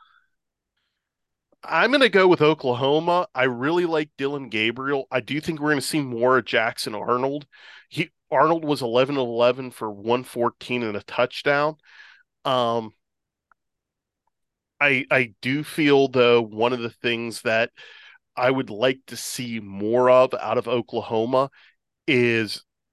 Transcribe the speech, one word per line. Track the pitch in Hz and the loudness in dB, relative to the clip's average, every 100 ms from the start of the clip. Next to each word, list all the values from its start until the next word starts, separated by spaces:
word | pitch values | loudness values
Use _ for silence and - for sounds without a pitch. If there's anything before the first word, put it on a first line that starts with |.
| _ _ _ _ _ _ _ _ _ _ _ _ _ _ _ _ | _ _ _ _ _ _ _ _ _ _ _ _ _ _ _ _
I'm | - 160 202 | -4 0 2
gonna | 285 247 | 4 4
go | 196 190 | 6 6
with | 175 | 6
Oklahoma. | 151 156 127 120 135 151 170 175 170 | 4 2 -2 0 0 0 2 0 -2
I | - | -2
really | 131 120 135 175 175 | -2 0 -2 0 0
like | 160 156 - | -2 -4 -6
Dylan | 135 143 131 | -6 -6 -6
Gabriel. | 107 110 120 135 143 - | -2 -2 -2 -4 -4 -4
I | 131 | -6
do | 107 147 | -4 -6
think | 160 156 | -6 -4
we're | 147 | 0
gonna | 143 | 0
see | - 156 | 0 -4
more | 135 117 123 127 | -4 0 2 2
of | |
Jackson | 110 120 113 - - | 2 -2 -2 -4 -10
Arnold. | 107 101 123 135 147 143 _ - - _ | -8 -2 -2 -2 -6 -12 _ -20 -20 _
He, | 135 180 _ _ | -8 -8 _ _
Arnold | 156 156 165 | 2 2 2
was | 156 139 | -2 -4
eleven | 123 117 135 143 | 0 0 2 0
of | 120 | -2
eleven | 117 120 127 127 | 2 2 2 -6
for | - 113 | -10 -10
one | 101 107 123 | -8 -2 -2
fourteen | 123 123 117 - - 123 | -2 -4 -4 -4 -6 -4
and | 117 101 | -4 -6
a | |
touchdown. | - - 123 - 147 143 147 156 _ - - - _ _ | -8 -2 -2 -2 -2 0 -2 -4 _ -20 -20 -20 _ _
Um, | 143 127 120 117 110 _ _ _ _ _ _ _ _ _ _ _ _ _ _ _ _ _ _ _ | -2 0 0 -2 -6 _ _ _ _ _ _ _ _ _ _ _ _ _ _ _ _ _ _ _
I, | 143 131 139 | 0 0 0
I | 139 120 _ | 0 0 _
do | 123 143 | -4 -4
feel, | 147 - 147 139 135 | -4 0 4 4 4
though, | 127 120 120 | 4 6 4
one | 113 107 120 | 2 -2 0
of | 127 | 0
the | 117 | -6
things | - 120 117 117 107 | -6 -4 -4 -6 -6
that | 120 113 117 - - - - _ _ - | -2 0 -2 -6 -20 -20 -20 _ _ -2
I | 127 | 0
would | 131 120 | 0 -4
like | 104 127 135 - | -2 -2 -2 -10
to | 117 | -12
see | - - 123 113 | -10 -10 -8 -10
more | 104 98 104 120 127 | -10 -6 -2 2 6
of | 127 127 | 6 4
out | 123 107 117 | 0 -4 -4
of | 110 | -2
Oklahoma | 123 113 117 - 113 117 131 135 _ _ _ _ _ - | -4 -4 -8 -4 -2 0 0 0 _ _ _ _ _ 0
is, | 127 120 117 107 - _ _ _ | 2 2 0 -2 -8 _ _ _